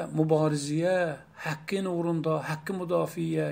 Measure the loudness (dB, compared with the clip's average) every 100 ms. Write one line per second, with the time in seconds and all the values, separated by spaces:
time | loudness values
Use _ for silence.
0 | 0 0 4 4 4 2 0 0 2 2
1 | 0 -4 -12 -10 -6 -6 -4 -2 0 0
2 | 0 0 2 0 -2 -6 -4 -4 0 0
3 | 0 -2 -2 0 -2